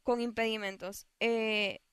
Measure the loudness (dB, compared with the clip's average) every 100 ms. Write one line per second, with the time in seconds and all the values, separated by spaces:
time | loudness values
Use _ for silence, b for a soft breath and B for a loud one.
0 | 0 0 0 0 0 0 -4 -6 -10 -10
1 | -16 _ 2 2 2 2 0 -2 _